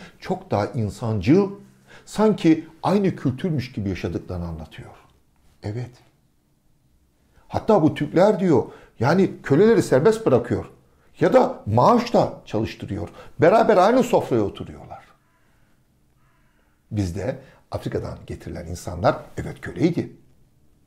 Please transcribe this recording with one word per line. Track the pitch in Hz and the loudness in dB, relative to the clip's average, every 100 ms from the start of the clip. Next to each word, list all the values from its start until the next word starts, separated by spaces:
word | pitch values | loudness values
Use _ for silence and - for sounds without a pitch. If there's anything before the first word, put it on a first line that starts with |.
| - _ | -16 _
çok | - 185 - | -10 -10 -4
daha | 101 | -4
insancıl, | 104 127 101 - 113 107 95 180 196 - - _ _ - | -4 -4 -6 -6 -6 -2 2 2 2 -6 -20 _ _ -20
sanki | - - 214 208 165 160 - - | -10 0 0 2 2 2 -2 -6
aynı | 151 202 185 | -2 0 0
kültürmüş | - 147 131 190 143 - | -2 -4 -4 -4 -4 -6
gibi | 117 98 | -6 -6
yaşadıklarını | 87 92 - - 90 85 | -6 -6 -8 -8 -10 -10
anlatıyor. | 80 80 - - - _ _ _ _ _ _ | -12 -14 -18 -20 -20 _ _ _ _ _ _
Evet. | 104 117 123 - _ _ _ _ _ _ _ _ _ _ _ _ _ _ _ | -10 -10 -12 -18 _ _ _ _ _ _ _ _ _ _ _ _ _ _ _
Hatta | - - 202 | -4 2 4
bu | 151 | 4
Türkler | 131 147 160 208 175 | 0 -2 4 4 4
diyor, | 185 127 - - - - | 2 2 0 -10 -20 -2
yani | 123 185 175 - | 0 2 0 -2
köleleri | - 143 220 196 | 0 4 6 4
serbest | - 131 214 220 | 4 4 4 2
bırakıyor | 139 117 - 95 - _ _ _ _ - | 2 2 2 -6 -6 _ _ _ _ -2
ya | 160 | 2
da | 254 - - | 4 2 -4
maaşla | 101 113 165 240 - - - - | -2 2 4 2 2 0 0 -4
çalıştırıyor. | - 107 110 - 104 95 92 - - - | -8 -6 -6 -8 -10 -10 -10 -14 -16 2
Beraber | 151 220 185 185 | 4 6 4 4
aynı | 202 254 | 4 2
sofraya | 254 170 - 120 | 2 0 0 0
oturuyorlar. | 98 - 80 71 - - - _ _ _ _ _ _ _ _ _ _ _ _ _ _ _ _ _ _ | -2 -6 -14 -16 -18 -20 -20 _ _ _ _ _ _ _ _ _ _ _ _ _ _ _ _ _ _
Bizde | 104 90 87 104 - - _ _ | -4 -4 -4 -8 -8 -16 _ _
Afrika'dan | - - 90 - - - | -10 -6 -6 -8 -12 -14
getirilen | 87 78 82 | -14 -12 -12
insanlar | 85 87 - 85 123 - - - | -12 -12 -10 -2 -2 -2 -8 -12
evet | 160 - | -12 -12
köleydi. | - - 170 151 - - _ _ _ _ _ _ | -12 -2 -2 -2 -8 -14 _ _ _ _ _ _